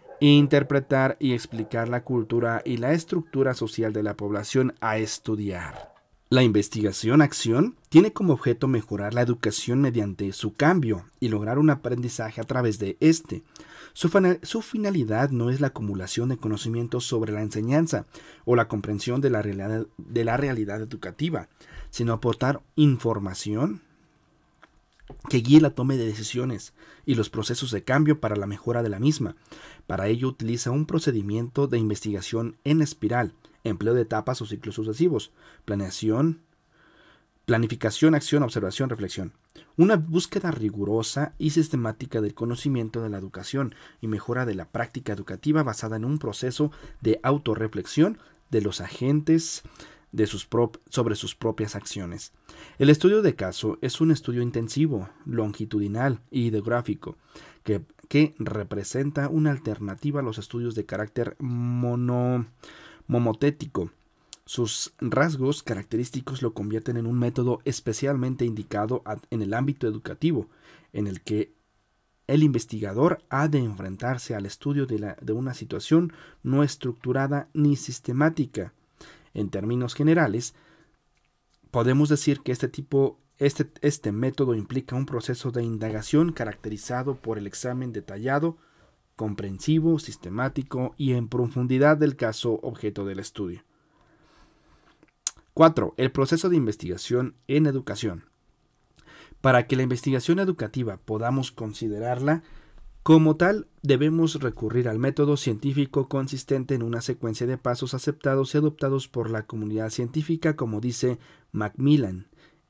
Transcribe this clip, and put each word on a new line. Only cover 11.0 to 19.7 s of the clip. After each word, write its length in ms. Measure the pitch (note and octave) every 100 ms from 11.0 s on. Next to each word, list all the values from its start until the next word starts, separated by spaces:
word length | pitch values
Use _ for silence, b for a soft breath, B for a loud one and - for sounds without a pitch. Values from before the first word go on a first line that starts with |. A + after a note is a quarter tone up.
| - _
y 80 | A#2+
lograr 320 | G#2+ G#2 C3
un 100 | D#3
aprendizaje 720 | C#3 A#2+ B2 A#2+ - A2 A#2
a 40 | A2+
través 340 | B2+ A#2+ G2
de 180 | G2 -
este. 440 | D#3 D#3+ - - - B B B B
Su 160 | B E3+
fana-, 300 | G3+ F3+ F3
su 220 | - A3+
finalidad 640 | - A3 G#3 F#3 A2 A2 C#3
no 220 | B2 A#2+
es 100 | C3
la 60 | C#3
acumulación 640 | - G#2+ G2 F2+ - B2
de 80 | B2+
conocimientos 680 | A2 G#2 A#2 A#2 A#2+ B2 -
sobre 260 | A#2+ A2
la 120 | G#2
enseñanza 640 | G#2+ G#2+ A2+ D3 D#3+ A2 - B B B
o 120 | B A#2+
la 120 | A#2
comprensión 540 | G#2+ G2+ G#2 - B2+
de 80 | C#3
la 140 | A2
realidad, 420 | G#2 G2 G2